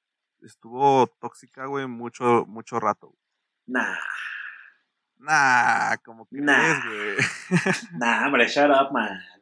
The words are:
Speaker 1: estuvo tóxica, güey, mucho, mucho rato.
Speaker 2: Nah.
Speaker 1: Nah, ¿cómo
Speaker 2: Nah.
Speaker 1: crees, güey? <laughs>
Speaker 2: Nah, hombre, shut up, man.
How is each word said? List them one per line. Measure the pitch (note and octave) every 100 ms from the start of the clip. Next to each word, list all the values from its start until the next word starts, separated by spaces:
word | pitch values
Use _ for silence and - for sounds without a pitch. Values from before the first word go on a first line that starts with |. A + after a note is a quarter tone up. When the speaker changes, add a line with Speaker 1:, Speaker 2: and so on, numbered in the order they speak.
| _ _ _ _
Speaker 1:
estuvo | A#2 _ A2+ B2 C#3 C3+ A#2 _
tóxica, | A#2 - C3 C3+ C3+
güey, | C#3 C3
mucho, | A#2 A#2+ - B2 A#2 F2+
mucho | A2 - A#2
rato. | G#2+ G#2 - _ _ _ _ _ -
Speaker 2:
Nah. | B2 G2+ E2+ - - - - - - - _ _ _ _ _
Speaker 1:
Nah, | C#3+ D#3 C3+ B2 A#2+ A2+ A2+ A2 -
¿cómo | A2+ A2
Speaker 2:
Nah. | C#3 C#3+ B2+ D#3+ C3
Speaker 1:
crees, | G#2+
güey? | G#2 G#2 G2+
<laughs> | B2 - - F3+ F#3+ - A3+ E3+
Speaker 2:
Nah, | A#2 A2+ C3+
hombre, | B2+ A#2
shut | C#3+ C#3+
up, | C#3 C3+
man. | C3 G#2 F#2+ - _